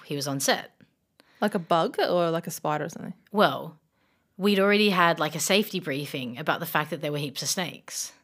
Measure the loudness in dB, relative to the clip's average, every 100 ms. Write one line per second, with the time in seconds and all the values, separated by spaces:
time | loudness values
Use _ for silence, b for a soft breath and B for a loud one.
0 | -10 -6 -4 -4 0 -2 -4 _ _ _
1 | _ _ b b -2 -2 0 2 2 0
2 | 0 2 2 0 -4 -6 -4 -4 -6 -10
3 | -14 -16 _ 4 4 4 -8 -16 _ _
4 | _ _ _ -2 2 4 6 6 4 6
5 | 4 4 0 -2 2 2 2 -4 -4 -6
6 | -6 -8 -8 -6 -2 -2 0 -2 -2 -4
7 | -4 -4 -6 -6 -4 -4 -4 -8 -14 -10
8 | -10 -14